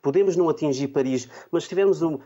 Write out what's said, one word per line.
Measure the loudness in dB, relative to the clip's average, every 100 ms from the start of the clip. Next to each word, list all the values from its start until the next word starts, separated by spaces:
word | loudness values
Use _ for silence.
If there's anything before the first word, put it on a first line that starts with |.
Podemos | 0 2 2 2
não | 0
atingir | 0 -2 -2 -2
Paris, | -2 0 -2 -4 -20 -6
mas | -6
se | -4
tivermos | 0 2 2
um, | 0 -2